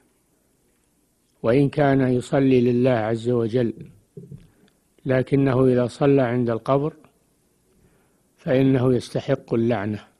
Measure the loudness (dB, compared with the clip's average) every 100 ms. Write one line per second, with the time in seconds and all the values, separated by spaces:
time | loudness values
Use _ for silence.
0 | _ _ _ _ _ _ _ _ _ _
1 | _ _ _ _ 0 2 2 0 2 2
2 | 2 0 -2 0 2 4 2 2 2 0
3 | -2 -4 -2 -2 -2 -2 -2 -6 -16 -20
4 | _ -20 -20 -20 -20 _ _ _ _ _
5 | -4 -2 0 0 0 2 2 2 -2 0
6 | 2 2 2 -2 -2 -4 -2 -2 -2 -10
7 | -20 _ _ _ _ _ _ _ _ _
8 | _ _ _ _ -2 0 2 2 2 0
9 | -2 -8 -4 -4 -2 -2 -2 -2 -4 -8
10 | -12 _